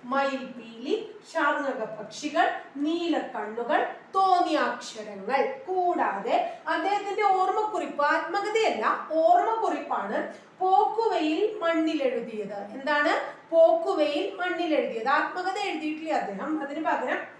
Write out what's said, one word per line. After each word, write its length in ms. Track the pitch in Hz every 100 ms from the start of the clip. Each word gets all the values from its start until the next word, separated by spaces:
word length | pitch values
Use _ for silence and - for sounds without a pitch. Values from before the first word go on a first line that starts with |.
മയിൽപീലി, 1120 | 247 262 277 262 - - 226 226 269 440 440 - -
ശാർങ്ങക 500 | 320 285 285 277 214 214 -
പക്ഷികൾ, 520 | 214 - 294 302 381 - - 277
നീലക്കണ്ണുകൾ, 1120 | 302 339 339 277 254 220 208 226 240 311 - - - 381
തോന്നിയാക്ഷരങ്ങൾ. 1400 | 381 359 330 302 240 240 - 220 208 196 196 269 440 - -
കൂടാതെ 920 | 370 349 339 - 196 240 339 - - 302
അദ്ദേഹത്തിന്റെ 560 | 330 370 403 403 403
ഓർമ്മക്കുറിപ്പ്, 800 | 415 381 370 427 427 381 294 -
ആത്മകഥയല്ല, 1040 | 294 320 320 392 403 440 381 214 233 - -
ഓർമ്മക്കുറിപ്പാണ് 1200 | 311 330 359 415 453 359 285 - 226 202 240 - - - -
പോക്കുവെയിൽ 1000 | 370 381 415 427 453 359 311 330 415 -
മണ്ണിലെഴുതിയത്. 960 | 330 330 320 311 262 240 226 220 196
എന്താണ്? 800 | 202 202 262 269 294 294 392 - - -
പോക്കുവെയിൽ 840 | 330 330 330 339 349 294 294 381 -
മണ്ണിലെഴുതിയത്. 720 | 359 339 339 285 240 226 240
ആത്മകഥ 500 | 302 311 359 370 392
എഴുതിയിട്ടില്ല 560 | 392 330 311 311 320
അദ്ദേഹം, 480 | 262 208 196 269 311
അതിന് 240 | 277 302 330
പകരം 500 | 285 254 370 - -